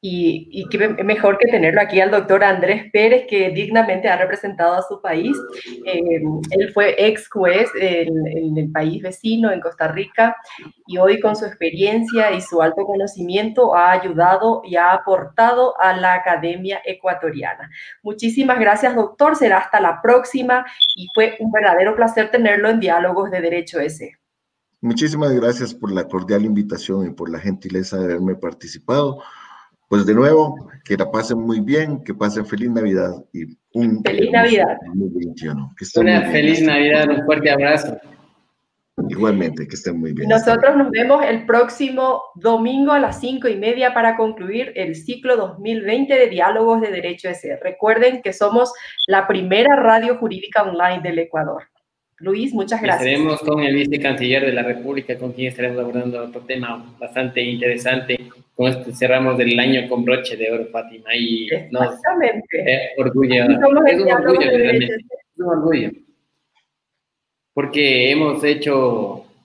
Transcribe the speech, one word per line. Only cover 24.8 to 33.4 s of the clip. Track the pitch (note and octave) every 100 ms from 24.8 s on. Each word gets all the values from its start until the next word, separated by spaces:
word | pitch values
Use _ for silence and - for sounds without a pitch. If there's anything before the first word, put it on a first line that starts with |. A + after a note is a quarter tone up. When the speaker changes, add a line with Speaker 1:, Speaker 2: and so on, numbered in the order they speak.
| A#2 A#2 D#3 D3+ D3
Speaker 2:
gracias | B2+ A#2 A#2+ A#2+
por | - G#2+
la | F#2 E2+
cordial | F#2 F2+ G#2 G#2+
invitación | G#2 G#2 F#2+ - F#2+ F2+
y |
por | - E2+
la | E2
gentileza | G2 F#2+ F#2 F#2 F#2+ F#2+
de | F#2
haberme | F2 F#2 F#2
participado. | F2 D#2+ E2 D#2 - C3+ C#3+ C3+ - - - - - _ _
Pues | G#2 G2
de |
nuevo, | G#2+ C#3 D#3 D3 C3+ - - -
que | G2
la | F#2+
pasen | A2 A2+ A#2
muy | A2+ A2+
bien, | G#2 D3 D#3 C#3+
que | -
pasen | - G#2+ G#2 G2+
feliz | G#2 A#2+
Navidad | A#2 G#2+ F#2+ F2+ F2 -
y | -